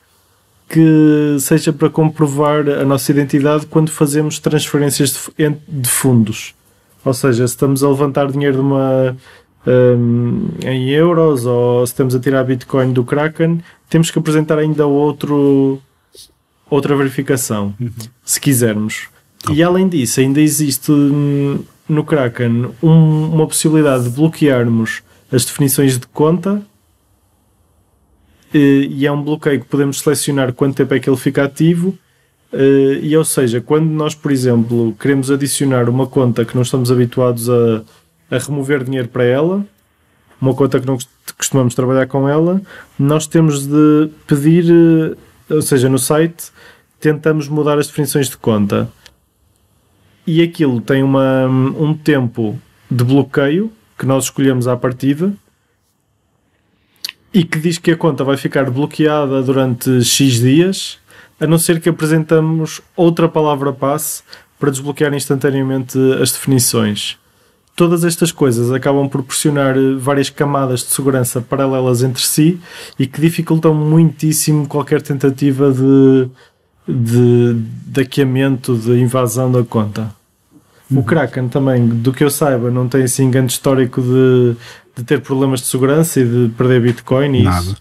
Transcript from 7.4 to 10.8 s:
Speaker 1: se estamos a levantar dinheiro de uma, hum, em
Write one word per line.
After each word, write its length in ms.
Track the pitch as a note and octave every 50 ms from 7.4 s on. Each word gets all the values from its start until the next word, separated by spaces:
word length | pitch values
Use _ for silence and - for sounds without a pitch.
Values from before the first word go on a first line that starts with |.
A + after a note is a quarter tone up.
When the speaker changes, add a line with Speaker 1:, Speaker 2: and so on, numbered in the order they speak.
| B2+
Speaker 1:
se 60 | A#2+ -
estamos 320 | - D3 C3+ C#3 C3 C#3
a 40 | C#3+
levantar 440 | C#3 C3+ D3 C#3 C3+ D3 C#3+ C3+ C3
dinheiro 240 | C#3+ C#3+ C#3+ C3+
de 60 | C3 C#3
uma, 540 | C#3 C#3 C3+ C3+ C3+ C3 C3 C3 C3 B2+ B2+ - - - - _ _ _ _ _
hum, 840 | - B2+ B2+ B2+ B2 B2 A#2+ A#2+ A#2+ A#2 A#2+ A#2+ A#2+ B2 - - - - - -
em 260 | B2 C3 C3